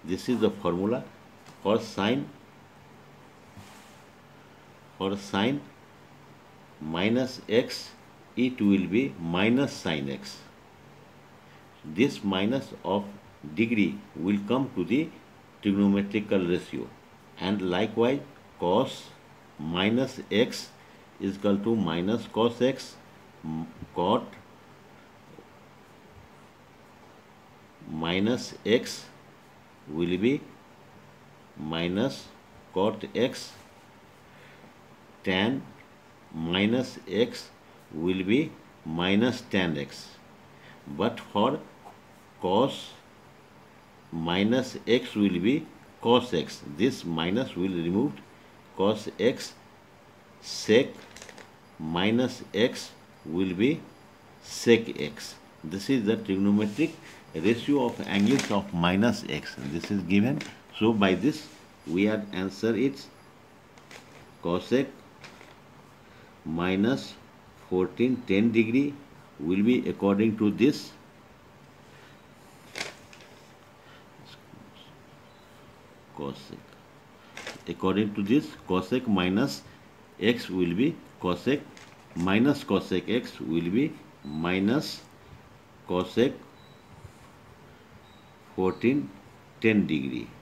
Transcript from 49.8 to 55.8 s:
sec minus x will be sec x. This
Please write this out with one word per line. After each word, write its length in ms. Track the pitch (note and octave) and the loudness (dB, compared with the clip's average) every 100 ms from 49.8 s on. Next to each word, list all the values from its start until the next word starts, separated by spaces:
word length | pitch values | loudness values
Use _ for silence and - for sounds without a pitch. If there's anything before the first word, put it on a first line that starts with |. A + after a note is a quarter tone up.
| - - - - - - | -20 -20 -20 -20 -20 -20
sec 480 | - - - A2 - - - - - - - - - - | -14 -10 4 4 4 -6 -20 -20 -20 -20 -20 -20 -20 -10
minus 640 | D#2+ E2+ G2+ A#2 B2+ - - | -4 0 2 2 0 -4 -8
x 380 | G2 B2 - - - - - | 0 0 -2 -14 -18 -20 -18
will 300 | D2+ E2+ F#2+ | -6 -2 -2
be 260 | F2+ B2 D#3+ - - - - - - | 2 0 0 -8 -20 -20 -20 -20 -20
sec 580 | - - - A2+ - - | -16 -2 6 6 4 -6
x. 320 | D2 - - - - - | -8 -8 -16 -18 -20 -14
This 260 | D#2+ F#2+ | -8 -6